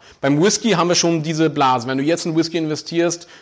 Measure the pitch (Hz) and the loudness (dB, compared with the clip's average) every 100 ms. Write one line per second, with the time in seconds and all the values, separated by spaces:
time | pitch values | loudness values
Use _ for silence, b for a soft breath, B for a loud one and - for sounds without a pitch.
0 | B B 139 147 196 208 233 175 175 175 | B B 0 2 2 2 0 2 2 2
1 | 170 165 151 156 160 143 135 127 117 131 | 0 0 -2 0 0 2 2 2 -2 -2
2 | 143 170 175 160 165 175 156 147 - 170 | -2 -2 -2 -2 -2 -4 -4 -6 -4 -2
3 | 170 170 - B | -2 -2 -12 B